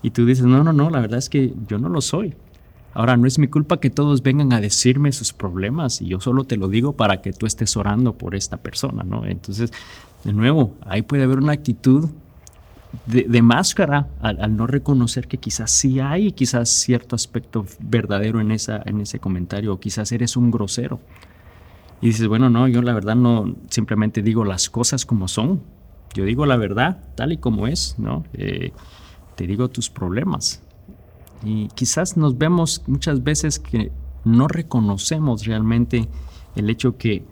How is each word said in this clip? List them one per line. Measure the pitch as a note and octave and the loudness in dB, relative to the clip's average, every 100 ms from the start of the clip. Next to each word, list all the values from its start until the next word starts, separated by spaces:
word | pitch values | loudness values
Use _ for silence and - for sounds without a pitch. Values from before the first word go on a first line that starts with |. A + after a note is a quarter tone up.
Y | A#2 | -2
tú | - A#2+ | 2 4
dices, | C3 B2 | 4 6
"No, | C3 | 6
no, | D#3+ | 6
no, | D3+ D3+ | 4 2
la | D3+ | 2
verdad | A2 A#2+ | 0 -2
es | - | -2
que | C#3+ C3 - A2 | 0 0 -2 -6
yo | G#2+ | -4
no | C#3+ | -2
lo | E3 | -2
soy". | B2+ D#3+ G3+ - - - - - - | -2 -4 -4 -8 -20 -20 -20 -20 -12
Ahora, | - A#2 B2 | -2 2 4
no | B2 | 4
es | C3 | 4
mi | C#3 | 2
culpa | D3+ D3 F3 | 2 0 0
que | C3+ | 0
todos | - D3 C#3 | 2 2 2
vengan | C3+ C#3 C#3+ | 2 2 4
a | A#2+ | 2
decirme | G#2 - B2 C3 C#3+ | 2 2 2 4 2
sus | C3 A2 | 0 -6
problemas | - G2 F2+ G2 D3+ C#3 - | -6 -6 -4 -2 -2 -4 -4
y | F2+ | -4
yo | F#2 | -4
solo | B2+ B2+ | 0 0
te | B2+ G#2+ | 0 -2
lo | F#2+ | 0
digo | G#2+ C3+ | 0 0
para | C#3+ G#2+ F#2+ | 2 2 2
que | G2 | -2
tú | - A2 | -4 -4
estés | - A2 A2+ | -2 -2 0
orando | G2+ G#2 B2+ - | 0 2 2 0
por | F2 G2 | -6 -6
esta | - - | -6 -8
persona, | - - C3+ A2 | -10 -6 -6 -6
¿no? | F#2 G#2+ G#2+ | -6 -4 -4
Entonces, | F#2 - G2+ A#2 - - - - - - | -6 -8 -4 -4 -6 -20 -20 -20 -10 -2
de | |
nuevo, | G#2 A#2 D#3+ A#2+ - - | 2 4 4 2 -2 -6
ahí | G2 | -4
puede | A2 C#3+ | -2 0
haber | C3 C3 | 2 2
una | D3 | 2
actitud | D3 D3 G#2+ C3 C3+ D#3+ - - - - - - - - - - | 0 -2 0 4 4 2 -6 -20 -20 -20 -20 -20 -20 -20 -16 0
de, | A#2+ | 0
de | A2+ A#2+ | 4 6
máscara | A#2 B2 F#3 - E3 C#3+ C#3 - | 6 6 2 0 2 0 -2 -4
al, | A2 G2+ | -4 -2
al | G#2+ G#2+ | -2 0
no | A#2 | 0
reconocer | C#3 - C3+ A#2 - A#2+ | -2 2 2 2 -2 -6
que | B2+ | -8
quizás | - - A2+ | -6 -6 0
sí | - C#3 C3 | 2 2 0
hay, | C#3 E3 G#3 | 0 0 0
quizás | F#3 B2 B2 A#2+ | 0 0 0 0
cierto | - - A#2+ - A#2 | 0 2 0 0 -6
aspecto | - A#2 A#2+ A#2 G2 - | -4 -8 -6 -6 -6 -10
verdadero | G#2+ G2+ G2 G2+ G#2+ A2+ | -2 -2 0 -2 0 0
en | G#2+ | 0
esa, | G#2+ - G#2+ - | -2 -4 -8 -6
en | G#2 | -6
ese | G2+ A2 | -6 -8
comentario, | F#2+ F2+ F2+ G2+ G#2+ | -4 -4 -4 -4 -4
o | F#2+ | -4
quizás | G#2 G#2+ G#2 | -6 -6 -4
eres | A#2 A#2+ B2 | -2 -2 2
un | A#2+ | 2
grosero. | G#2+ G2+ - B2+ - - - - - - - - - - - | 2 -4 -6 -6 -8 -12 -20 -20 -20 -20 -20 -20 -20 -20 -2
Y | A#2+ | 0
dices, | A2 A2+ | 2 2
"Bueno, | A2 B2+ | 4 4
no, | A#2 C3 | 4 4
yo | A#2+ | 2
la | A#2+ | 2
verdad | A2+ G2+ A#2 | 0 0 4
no, | B2 A#2 G2 F2+ - | 4 4 0 -6 -6
simplemente | - G#2+ G#2+ G#2+ A2+ | -4 -2 0 0 0
digo | G#2 A2 | 0 0
las | G#2 F#2 - | 0 -2 -4
cosas | A2+ A#2+ C3+ - | -2 -2 -2 -2
como | A2 F#2 | -2 0
son. | - B2 F#3+ - - - - - | -2 0 -2 -4 -20 -20 -20 -10
Yo | G#2 G2 | -4 -2
digo | A#2+ D3 | 0 2
la | B2 | 2
verdad, | G#2 G2+ C#3+ F#3 - - | 2 0 0 -2 -10 -6
tal | C3 | -4
y | E3 | -2
como | B2+ G#2+ G#2+ | -2 -2 -2
es, | E3+ - - | -4 -6 -6
¿no? | A1 C2+ - | -6 -6 -8
Eh, | - G1+ G1+ G1+ - - - - - - - | -8 -6 -4 -6 -10 -20 -20 -20 -20 -20 -10
te | F2 | -6
digo | G2+ B2 | -2 -2
tus | - - | -2 -8
problemas". | - F#2 G2+ F3+ - - - - - - - - - - - | -6 -4 -2 -2 -2 -4 -8 -16 -20 -20 -20 -20 -20 -20 -10
Y | G#2+ G#2+ G#2 | -4 -4 -4
quizás | - B2 - F#3 - | -4 -2 -2 -2 2
nos | D3+ B2 | 0 2
vemos | D#3 F3 E3 - - | 2 2 0 -2 -4
muchas | E3+ - C#3 | -2 0 0
veces | B2+ D3+ D3+ D3 | 0 0 -2 -4
que | - A#2 G#2+ - - - | -4 -4 -2 -6 -12 -4
no | A2+ A#2 D3 | 4 4 4
reconocemos | D#3+ D#3+ B2 G#2 G2 - D#3+ D3+ A2 G#2+ | 0 -2 0 2 0 -2 0 0 0 -2
realmente | A2 A2 A#2 A#2+ A#2+ A2 - - - - - | 0 2 2 2 0 -2 -8 -14 -16 -12 -4
el | G#2 | -2
hecho | A#2 C3 - | 0 0 0
que | A#2 G2+ - | -2 -2 -6